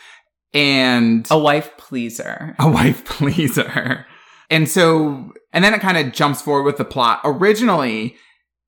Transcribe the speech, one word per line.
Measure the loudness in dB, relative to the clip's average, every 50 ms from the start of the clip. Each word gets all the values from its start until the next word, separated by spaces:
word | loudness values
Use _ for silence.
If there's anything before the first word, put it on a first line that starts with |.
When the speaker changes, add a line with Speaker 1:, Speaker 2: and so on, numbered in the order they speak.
| -20 -20 -20 -20 _ _ _ _ _ _ -2
Speaker 1:
And | 0 2 2 2 2 2 2 2 2 2 2 2 0 0 0
Speaker 2:
A | 2
wife | 2 2 2 2 0 -2 -6 -14
pleaser. | -20 -16 -10 -8 -8 -8 -8 -10 -10 -12 -10 -12 -12 -12 -10 -4
Speaker 1:
A | 0 2 2
wife | 4 4 2 2 0 -2 -6
<laughs> |
pleaser. | -10 -6 -2 -2 -2 0 0 0 0 0 -2 -4 -4 -4 -6 -4 -4 -6 -8 -10 -18 -20 -20 -20 _ -20 -14 _ -2
And | 0 0 0 2
so, | 2 4 4 4 4 2 0 -2 -4 -6 -12 -16 -20 -20 _ _
and | -2 2 2
then | 2 2
it | 2
kinda | 0 0 0 0 -2
jumps | -2 -2 -2 0 -2 -2 -2
forward | -2 0 0 0 2
with | 0 -2
the | -2 -4
plot. | -6 -2 0 2 2 2 0 0
Originally, | -2 0 2 2 2 2 2 2 2 2 2 0 -2 -2 -4 -6 -8 -10 _ _ _ _ _ _ _ _ _ _